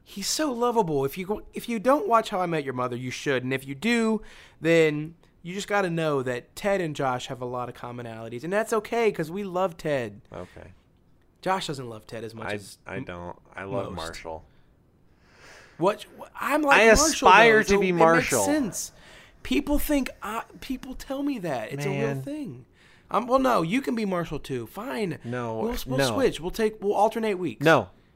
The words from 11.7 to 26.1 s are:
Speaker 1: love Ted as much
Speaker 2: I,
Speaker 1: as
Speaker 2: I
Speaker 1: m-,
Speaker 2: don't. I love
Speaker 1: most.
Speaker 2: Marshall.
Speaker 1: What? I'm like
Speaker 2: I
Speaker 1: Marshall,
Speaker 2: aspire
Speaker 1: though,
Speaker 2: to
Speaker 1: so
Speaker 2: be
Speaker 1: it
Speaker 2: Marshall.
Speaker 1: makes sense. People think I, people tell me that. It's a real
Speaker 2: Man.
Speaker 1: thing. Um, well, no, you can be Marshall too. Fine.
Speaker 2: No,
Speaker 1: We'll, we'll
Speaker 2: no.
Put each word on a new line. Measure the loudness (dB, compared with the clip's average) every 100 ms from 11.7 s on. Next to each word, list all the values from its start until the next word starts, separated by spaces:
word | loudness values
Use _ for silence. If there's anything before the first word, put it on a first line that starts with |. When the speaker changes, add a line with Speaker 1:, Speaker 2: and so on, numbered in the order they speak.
| -8 -10
Speaker 1:
love | -14 -14
Ted | -12
as | -10 -10
much | -6
Speaker 2:
I, |
Speaker 1:
as | -6 -8 -18 -12
Speaker 2:
I | -10
Speaker 1:
m-, |
Speaker 2:
don't. | -8 -10 -12 -14 _ -14
I |
love | -6 -6 -6
Speaker 1:
most. | -8
Speaker 2:
Marshall. | -8 -10 -12 -14 -16 _ _ _ _ _ _ _ _ _ -20 -20 -20 -2
Speaker 1:
What? | 0 0 -8 -20 -18 -8
I'm | -2 0
like | 4 8
Speaker 2:
I | 8
Speaker 1:
Marshall, | 8 6 4 8
Speaker 2:
aspire | 10 10 6
Speaker 1:
though, |
Speaker 2:
to | 6
Speaker 1:
so | 4
Speaker 2:
be | 4
Speaker 1:
it |
Speaker 2:
Marshall. | 6 6 6 4 2
Speaker 1:
makes | 2
sense. | 2 0 -4 -10 -14 -20 -20 -20 _
People | -2 -2 2 0
think | 2 0 0 -8
I, | -8 -8 -10 -16
people | -10 -10 -8
tell | -12 -8 -6
me | -4 -4
that. | -4 -4 -4
It's | -6
a | -4
real | -2
Speaker 2:
Man. | -2 -4
Speaker 1:
thing. | -6 -8 -10 -12 -18 _ _ -20 _
Um, | -4 0
well, | 2
no, | 4 2
you | 2 0
can | -2
be | -2 -2
Marshall | -2 -4 -8
too. | -6 -8 -8
Fine. | -10 -8 -4 -4 -6
Speaker 2:
No, | -8 -6 -6 -4
Speaker 1:
We'll, | -4 -4 -4
we'll | 0
Speaker 2:
no. | 0